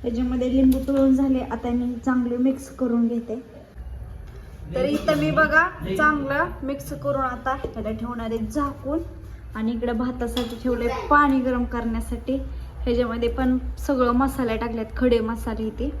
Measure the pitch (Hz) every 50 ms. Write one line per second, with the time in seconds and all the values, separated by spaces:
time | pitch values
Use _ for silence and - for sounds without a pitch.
0 | - 240 226 233 254 247 262 247 247 254 254 269 269 262 262 269 269 269 277 269
1 | 269 269 262 262 277 269 262 262 - - 233 233 - 240 240 247 247 247 247 233
2 | - 262 254 254 240 240 240 247 254 269 262 - - - - - 262 240 233 233
3 | 233 226 240 233 - - 214 254 - - - - - - - - - - - -
4 | - - - - - - - - - - - - - - - 254 262 285 302 294
5 | - 320 302 294 302 311 311 311 311 302 294 311 339 370 370 - 349 - - -
6 | 302 302 302 285 277 269 277 294 339 359 - - - 269 277 277 277 - 294 254
7 | - 285 277 269 269 254 247 226 - 262 262 277 - - - 226 202 214 220 214
8 | 226 240 240 233 226 226 226 226 220 214 - 294 285 285 277 - - 269 302 339
9 | 339 - - - - - - - - - - 220 220 226 240 226 233 240 233 220
10 | 247 247 247 - 240 233 226 254 240 220 240 226 - 254 240 233 233 240 262 -
11 | - - 294 294 294 277 269 262 247 262 247 247 247 240 - 240 226 233 226 226
12 | 226 - 247 233 - - 262 269 262 - - - - - - - - 254 240 240
13 | 247 233 226 233 233 233 - - 262 254 254 254 - - - - - - 285 247
14 | 254 240 240 247 269 262 269 - 254 226 220 220 233 233 226 226 220 220 - -
15 | 254 254 240 226 220 220 226 220 - 233 220 220 220 220 214 - 240 285 - -